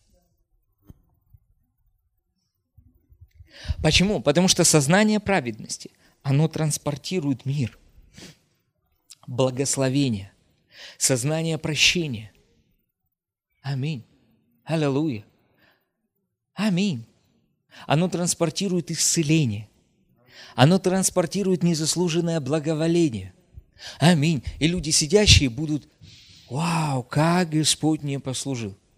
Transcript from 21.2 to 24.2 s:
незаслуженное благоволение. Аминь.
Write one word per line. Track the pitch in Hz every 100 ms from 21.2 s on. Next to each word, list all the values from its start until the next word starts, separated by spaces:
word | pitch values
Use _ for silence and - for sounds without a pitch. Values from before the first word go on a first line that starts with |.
| 151 185 190 180
незаслуженное | 170 160 151 - 180 160 170 165
благоволение. | 127 156 147 156 165 170 165 110 92 - _ - - _ - -
Аминь. | 151 175